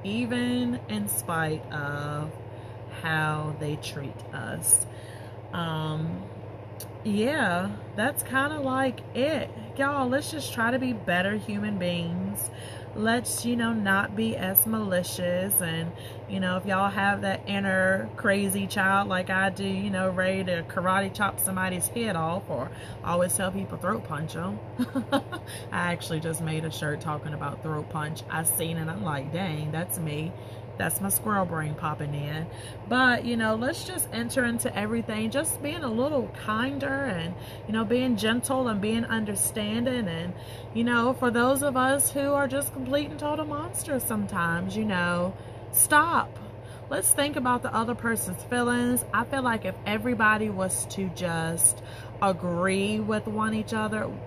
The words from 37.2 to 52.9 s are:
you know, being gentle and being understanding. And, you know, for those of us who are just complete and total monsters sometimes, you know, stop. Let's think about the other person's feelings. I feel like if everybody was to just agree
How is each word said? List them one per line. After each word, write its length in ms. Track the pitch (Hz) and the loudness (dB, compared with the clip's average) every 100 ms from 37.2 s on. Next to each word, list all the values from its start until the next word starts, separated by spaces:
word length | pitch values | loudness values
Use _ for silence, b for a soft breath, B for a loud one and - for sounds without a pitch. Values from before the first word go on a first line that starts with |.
| 165 180 B B B | -4 -6 B B B
you 60 | |
know, 120 | 220 214 | 0 4
being 320 | 240 254 220 | 4 4 2
gentle 500 | 214 233 - 262 254 | 2 2 2 2 2
and 140 | 208 | 2
being 240 | 214 226 233 | 2 0 2
understanding. 1040 | 226 208 196 - - 208 220 240 247 202 | 0 0 0 0 0 -2 0 0 0 0
And, 260 | 165 175 180 B B B | -2 -4 -6 B B B
you 100 | 226 | 0
know, 300 | 233 240 240 | 4 4 4
for 160 | 254 247 | 4 2
those 320 | 233 247 269 | 4 6 6
of 160 | 285 254 | 4 4
us 340 | 262 277 277 | 4 4 2
who 220 | 285 277 | 2 2
are 140 | 285 277 | 4 4
just 260 | 269 277 | 0 -2
complete 360 | 277 247 285 285 | -4 0 0 0
and 100 | 302 | -4
total 260 | 294 302 302 | -2 0 -2
monsters 580 | 294 320 - - 269 | -2 -4 -6 -2 -2
sometimes, 720 | - 220 196 196 170 170 185 196 | 0 0 0 2 2 2 0 0
you 100 | 214 | 0
know, 500 | 185 175 175 180 - B B B | 2 2 2 0 -2 B B B
stop. 680 | - - 294 320 302 - - - - B B B | 2 8 8 8 4 0 -6 -12 -14 B B B
Let's 220 | - 190 | 0 4
think 260 | - 285 294 | 4 4 2
about 260 | 247 247 | 2 2
the 100 | 247 | 0
other 220 | 220 226 233 | 0 0 0
person's 480 | 233 220 - 180 | 0 0 -2 -6
feelings. 600 | - 247 240 240 240 247 - | -2 0 2 4 4 2 2
I 100 | 208 | 0
feel 180 | 226 277 | 0 0
like 240 | 254 226 190 | 2 0 -2
if 100 | 185 - | -4 -2
everybody 640 | 214 233 233 214 214 214 | 0 0 4 6 6 2
was 360 | 196 185 - - | 0 0 0 -2
to 180 | - 190 165 | -2 -2 -2
just 680 | 180 165 165 165 - - B B B B | -2 0 0 4 2 2 B B B B
agree 800 | 196 180 180 170 185 190 202 | 2 2 0 2 4 4 2